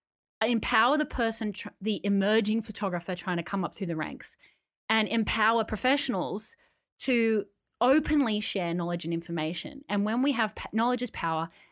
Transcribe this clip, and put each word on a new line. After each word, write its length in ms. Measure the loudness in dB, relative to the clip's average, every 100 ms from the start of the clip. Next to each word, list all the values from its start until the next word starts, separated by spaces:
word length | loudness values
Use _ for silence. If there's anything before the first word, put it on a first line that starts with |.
| _ _ _ -2
empower 540 | 0 0 2 4 4 4
the 80 | 0
person, 480 | -2 -2 -2 -4
tr-, 160 | -6 -10 -6
the 200 | -2 -2
emerging 580 | 0 2 4 4 4 0
photographer 540 | -2 -4 -4 -2 -4 -6
trying 220 | -2 -4
to 60 |
come 200 | -2 -2
up 120 | -2 -4
through 100 | -4
the 80 | -4
ranks, 400 | -4 -8 -14 -16 _ _ _ _ 0
and 180 | 0 2
empower 560 | 0 0 2 4 4
professionals 920 | 0 0 2 2 0 -2 -2 -4 -6 -10 _ _ _ -4
to 460 | 0 2 4 2 -2 _ _ 0
openly 600 | 4 4 4 2 2 0
share 340 | -2 -2 -2
knowledge 320 | 0 -2 -2 -2
and 80 |
information." 680 | -4 -2 -4 -2 -4 -8 -12 -4
And 160 | -2 0
when 160 | 0
we 80 | 0
have 220 | 0 -2 -4
pa-, 140 | -6
knowledge 300 | 0 0 0
is 80 | -4
power, 380 | -4 -4 -2 -4 -10 _